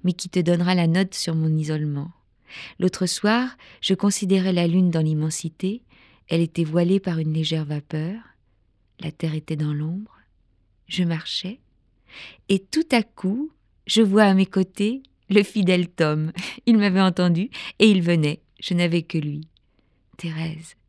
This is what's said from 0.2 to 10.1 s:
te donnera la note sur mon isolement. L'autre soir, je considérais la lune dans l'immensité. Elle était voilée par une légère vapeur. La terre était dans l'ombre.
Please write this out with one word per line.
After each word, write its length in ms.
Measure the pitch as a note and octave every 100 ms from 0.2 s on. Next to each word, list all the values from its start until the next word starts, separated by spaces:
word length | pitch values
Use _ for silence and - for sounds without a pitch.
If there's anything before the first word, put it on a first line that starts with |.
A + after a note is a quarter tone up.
| F3+
te 120 | F#3
donnera 360 | E3 F3 F3 F3+
la 120 | E3+
note 260 | F3 F#3+
sur 200 | - -
mon 220 | D#3+ D#3+ D#3
isolement. 560 | D3+ D#3 D3+ C#3+ D#3 - _ _ _ - - -
L'autre 260 | F3+ - F3+
soir, 500 | - G#3 A#3 B3+ - - -
je 140 | -
considérais 580 | F#3+ G3+ G3 F#3 F#3+ F#3
la 160 | F3+ E3+
lune 240 | F3+ F3+
dans 80 | E3
l'immensité. 840 | D#3 D#3 D#3 - E3 _ F#3 A3+ _ _ _ _ _
Elle 140 | E3+
était 240 | E3 - D#3
voilée 340 | E3 F3 G3
par 200 | F#3+ E3
une 120 | D#3
légère 320 | D#3 D#3 D#3+
vapeur. 540 | D3 D3 C#3+ D#3 D#3+ A3 A3+ _ _ _ _ _ _ _
La 140 | D#3+
terre 220 | - D#3+ D#3
était 200 | D3+ D3+
dans 180 | D3+
l'ombre. 460 | D3 D#3 F#3 G#3+